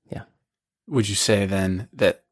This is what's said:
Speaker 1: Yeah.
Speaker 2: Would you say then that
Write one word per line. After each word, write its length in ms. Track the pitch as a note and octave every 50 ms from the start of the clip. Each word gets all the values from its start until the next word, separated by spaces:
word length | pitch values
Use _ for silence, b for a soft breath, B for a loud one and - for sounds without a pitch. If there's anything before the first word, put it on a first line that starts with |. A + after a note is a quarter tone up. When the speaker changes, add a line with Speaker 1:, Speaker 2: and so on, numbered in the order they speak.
| _ _
Speaker 1:
Yeah. 120 | - - - _ _ _ _ _ _ _ _ _ _ _ _ -
Speaker 2:
Would 220 | E3 C3 A2 G#2
you 60 | G2+
say 300 | - - - A2 G2+ G2+ F#2+
then 420 | G2 G2 F#2+ F#2+ F#2 F#2 A2+ -
that 300 | - C3+ G#2+ F#2 - - _ _